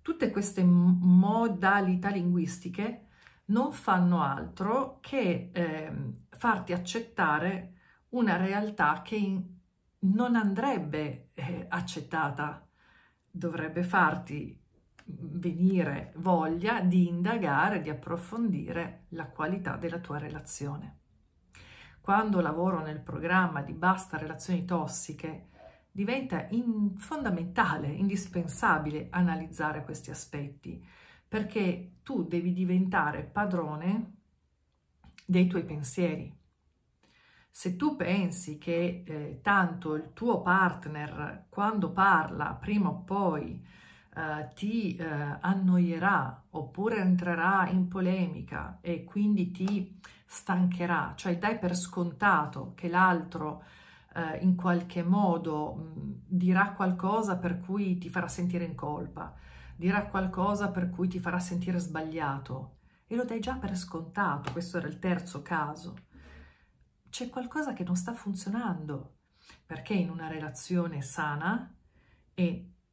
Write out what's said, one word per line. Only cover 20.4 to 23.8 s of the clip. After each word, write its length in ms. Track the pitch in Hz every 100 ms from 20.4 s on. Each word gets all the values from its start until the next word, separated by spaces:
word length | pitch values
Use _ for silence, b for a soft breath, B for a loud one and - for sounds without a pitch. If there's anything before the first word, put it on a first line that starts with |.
| - - 143 147 - - _ _ _ _ _ B B B B B
Quando 400 | - 202 220 185
lavoro 400 | 160 156 185 170
nel 180 | 156 151
programma 640 | - - 165 185 180 147
di 100 | 139
Basta 420 | 160